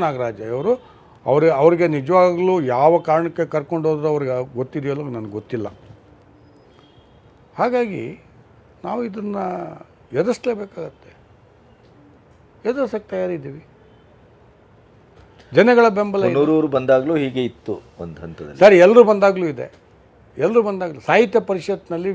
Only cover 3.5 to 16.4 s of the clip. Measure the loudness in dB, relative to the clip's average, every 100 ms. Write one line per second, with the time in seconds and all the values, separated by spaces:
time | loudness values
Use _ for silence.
3.5 | -6 -6 -4 -4 -2 -2 -4 -4 -6 -6
4.5 | -8 -8 -8 -8 -8 -8 -12 -12 -12 -10
5.5 | -8 -8 -14 -20 -20 _ _ _ _ _
6.5 | _ _ _ _ _ _ _ _ _ _
7.5 | -6 -2 -2 -4 -6 -12 -14 _ _ _
8.5 | _ _ _ -10 -8 -8 -10 -10 -8 -8
9.5 | -8 -12 -16 -20 _ _ -4 -2 -4 -6
10.5 | -8 -10 -14 -16 -16 -20 _ _ _ _
11.5 | _ _ _ _ _ _ _ _ _ _
12.5 | _ -6 -4 -6 -8 -10 -8 -6 -8 -12
13.5 | -18 -20 _ _ _ _ _ _ _ _
14.5 | _ _ _ _ _ _ _ -20 _ _
15.5 | 2 4 6 4 2 -2 -2 0 0